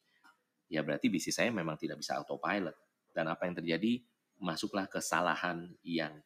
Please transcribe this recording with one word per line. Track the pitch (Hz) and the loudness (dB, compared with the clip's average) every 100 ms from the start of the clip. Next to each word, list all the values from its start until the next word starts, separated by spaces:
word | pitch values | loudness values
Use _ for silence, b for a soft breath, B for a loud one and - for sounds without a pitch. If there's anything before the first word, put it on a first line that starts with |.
| b b b b _ _ _ | b b b b _ _ _
ya | 80 | -2
berarti | 73 73 117 | 0 2 2
bisnis | 87 - - | 2 0 2
saya | 104 | 2
memang | 107 82 78 | 2 -2 -2
tidak | 76 73 | -4 -6
bisa | 73 69 | -4 -4
autopilot. | - 73 80 101 85 - _ _ _ | -2 -4 0 0 0 -4 _ _ _
Dan | - 80 | -2 -2
apa | 85 92 | 0 -2
yang | 87 | -2
terjadi? | 85 82 110 120 - _ _ _ | 0 2 2 2 -2 _ _ _
Masuklah | 92 80 104 101 95 | -4 -2 -2 -2 -2
kesalahan | 92 - 82 87 82 90 85 87 82 | -4 0 2 4 2 0 -2 -6 -12
yang | 85 82 78 76 | -4 -2 -2 -4